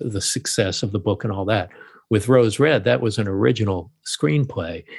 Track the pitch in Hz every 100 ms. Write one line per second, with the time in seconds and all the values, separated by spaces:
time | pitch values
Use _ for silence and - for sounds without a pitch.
0 | 123 101 - 127 - - 95 90 101 101
1 | 104 98 113 98 95 107 87 - - -
2 | _ 110 113 127 113 101 151 131 95 127
3 | 117 104 101 95 120 117 104 92 87 _
4 | - - 151 151 135 - 82 82 -